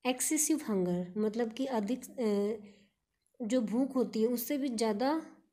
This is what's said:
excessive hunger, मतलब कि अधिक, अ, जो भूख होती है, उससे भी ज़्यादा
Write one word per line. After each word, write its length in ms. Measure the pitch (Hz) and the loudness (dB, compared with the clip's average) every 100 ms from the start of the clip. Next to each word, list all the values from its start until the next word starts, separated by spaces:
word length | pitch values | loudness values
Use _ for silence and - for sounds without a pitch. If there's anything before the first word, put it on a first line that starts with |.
| 247 | -2
excessive 540 | 254 - 311 - 311 - | -2 0 0 2 0 0
hunger, 460 | 202 180 175 180 214 | 0 2 0 -2 -2
मतलब 360 | 214 220 233 | -2 0 -4
कि 140 | - 269 | -2 -2
अधिक, 320 | 240 202 254 | 0 0 -2
अ, 520 | - - 220 202 202 220 - - _ _ _ _ _ _ | -4 -2 0 2 0 -2 -8 -20 _ _ _ _ _ _
जो 160 | 226 254 | 0 0
भूख 360 | 214 220 269 262 | 2 0 2 2
होती 260 | 226 220 | 0 2
है, 60 | 220 | 2
उससे 300 | 240 - 285 | 2 0 -2
भी 100 | 277 | -2
ज़्यादा 680 | 220 226 202 262 320 320 - _ | 0 0 2 2 0 -2 -18 _